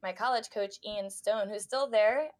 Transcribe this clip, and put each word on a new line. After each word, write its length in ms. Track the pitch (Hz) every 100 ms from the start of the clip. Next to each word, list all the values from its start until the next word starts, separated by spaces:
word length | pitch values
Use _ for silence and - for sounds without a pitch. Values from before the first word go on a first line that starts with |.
my 120 | 196
college 360 | 185 233 247 226
coach, 220 | - 196 202 -
Ian 240 | 214 196
Stone, 400 | 196 - 220 196
who's 140 | 214
still 260 | 202 262 277
there 400 | 226 214 254 311 -